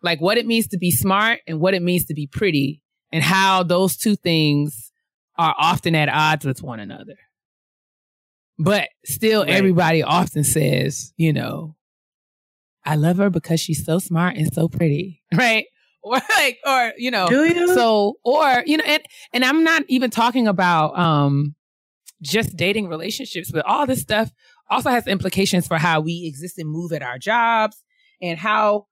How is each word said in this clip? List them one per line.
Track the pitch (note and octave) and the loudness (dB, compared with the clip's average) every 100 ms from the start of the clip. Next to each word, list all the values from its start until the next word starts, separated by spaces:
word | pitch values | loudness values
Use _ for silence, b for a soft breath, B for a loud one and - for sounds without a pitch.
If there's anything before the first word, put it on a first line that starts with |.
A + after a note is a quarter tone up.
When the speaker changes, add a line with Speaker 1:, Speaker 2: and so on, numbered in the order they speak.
Speaker 1:
like, | F3 E3 | -2 -2
what | E3 A3+ | 0 0
it | A3+ | 0
means | A#3 A3 | -2 -2
to | F#3+ | -2
be | F3+ | -2
smart | E3+ G3 G3 A3 A#3 - | 0 2 2 2 -2 -4
and | D#3+ | -2
what | F3 | 0
it | F#3+ | 0
means | F3 F3+ | 0 -2
to | - | -2
be | D3+ D3 | -8 -8
pretty, | - G#3 D3+ C#3 D3+ _ _ _ | -2 0 0 -2 -6 _ _ _
and | E3 | -4
how | D#3 F#3+ F#3+ F#3+ | 0 2 2 2
those | F3+ F3 F#3+ - | 2 2 0 0
two | - | -2
things | G#3 F3+ E3 D3+ C#3+ D3 D3 - _ _ _ _ - | -2 0 2 2 0 -2 -8 -20 _ _ _ _ -4
are | E3 - | -2 0
often | G#3 F3 - D#3+ | 0 0 0 0
at | D3 | 2
odds | D3 D#3 D#3 | 2 2 0
with | D3 B2+ | -2 -6
one | C#3+ A#2 | -8 -14
another. | G#2 - - - _ _ _ _ _ _ _ _ _ _ _ _ _ _ | -14 -16 -18 -20 _ _ _ _ _ _ _ _ _ _ _ _ _ _
But | D#3+ G3+ - _ | 0 2 0 _
still, | - - A3 A3 | -12 -2 2 2
Speaker 2:
Right. | E3 | 2
Speaker 1:
everybody | F3+ G3 F3 E3+ D#3+ | 2 2 2 2 2
often | - E3 E3+ - | 2 0 0 -2
says, | D3 D#3+ D3+ C#3+ C#3+ - - _ | -2 0 0 0 -2 -6 -14 _
you | E3 | 0
know, | C#3+ A#2+ D3 D#3+ D#3 _ _ _ _ _ _ _ _ _ _ | 0 -4 -10 -12 -18 _ _ _ _ _ _ _ _ _ _
"I | - | -2
love | D3+ D3+ F3+ | 0 2 2
her | G3+ | 2
because | E3+ - E3 | 0 -2 -2
she's | - D3+ | -2 -6
so | - E3 | -2 -2
smart | - E3 F3+ - | 0 0 0 0
and | D#3 | -2
so | - E3 | 0 -2
pretty," | - E3+ C#3+ F#3 E3+ _ | 0 0 -2 -6 -12 _
<laughs> | |
right? | - B3 A3 G#3 _ _ _ | 0 2 2 -2 _ _ _
Or | G#3 B3+ - G#4+ | -4 -4 0 0
like, | C#4+ A#3+ | 0 -2
or, | - C4 A#3+ - | -2 0 0 -2
you | A#3+ | -4
know, | A#3 F#3 | 0 2
Speaker 2:
Do | B3+ | 4
you? | D#4+ F4 F4 | 4 2 2
Speaker 1:
so, | F4+ A#3 G#3+ G3+ - | 4 4 4 0 -2
or, | - D4 D4+ B3+ - | 0 2 4 2 2
you | D#4 | 0
know, | |
and, | - D4+ - B B | 2 -2 -2 B B
and | B3 | 0
I'm | B3+ D4+ | 2 4
not | D#4+ D#4+ - | 4 2 2
even | B3 B3 | 0 0
talking | A3 A#3 B3 A3+ | 2 0 2 2
about, | F3+ F3+ E3+ D#3 - | 2 2 4 2 2
um, | E3+ D3 C#3+ C#3 D3 D3 _ _ _ _ - _ | 2 4 2 2 -2 -6 _ _ _ _ -20 _
just | D#3 G#3 A3+ F3+ | -4 -2 -2 -2
dating | E3+ G#3 G3 | 0 0 -4
relationships, | D#3 E3+ A3 B3+ F3+ E3 | -6 -8 -10 -10 -10 -6
but | D#3 D3 | -4 0
all | G#3+ | 0
this | C#4+ C4 | 0 -2
stuff | - G#3 A3 _ b b _ | -2 -2 -2 _ b b _
also | A3 C4 | -2 0
has | B3 - | 0 0
implications | F#3+ F#3+ F#3 G3 F#3 - | -2 -2 0 0 0 0
for | E3 | 0
how | E3+ D#3+ | 2 2
we | D#3+ E3+ | 0 -6
exist | E3+ C#3 F3 - | -8 -12 -14 -12
and | D#3 | -8
move | D3+ E3+ | -8 -6
at | D#3 | -8
our | C3 B2+ | -8 -10
jobs | F#3+ A#3 A#3 A3+ G#3+ - _ _ _ _ | -2 0 2 2 0 -4 _ _ _ _
and | F3+ E3 | -8 -6
how | G3+ G#3+ G#3+ G#3 - | -2 0 2 0 -4